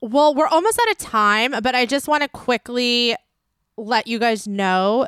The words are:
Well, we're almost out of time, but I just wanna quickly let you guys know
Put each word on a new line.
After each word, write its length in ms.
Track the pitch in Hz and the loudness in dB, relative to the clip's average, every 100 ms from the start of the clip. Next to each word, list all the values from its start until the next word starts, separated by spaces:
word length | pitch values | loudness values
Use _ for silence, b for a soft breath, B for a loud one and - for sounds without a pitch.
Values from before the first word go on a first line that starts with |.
Well, 340 | 226 269 302 | -4 2 2
we're 140 | 277 311 | 2 2
almost 300 | 330 392 440 | 2 2 0
out 100 | 453 | 0
of 60 | 392 | -2
time, 560 | - 220 208 214 247 247 | -4 0 2 4 2 0
but 120 | 233 | -2
I 100 | 254 | 0
just 240 | 240 277 - | 0 -2 0
wanna 200 | 302 285 | -2 -2
quickly 840 | - - 240 - 247 247 240 240 226 _ _ _ _ _ - | -6 -4 -4 -4 -4 0 0 0 -2 _ _ _ _ _ -14
let 300 | 214 233 220 | -4 -2 -2
you 100 | 226 | -2
guys 300 | 233 220 208 | 0 -2 -4
know 580 | 196 190 185 196 233 | -4 0 2 2 0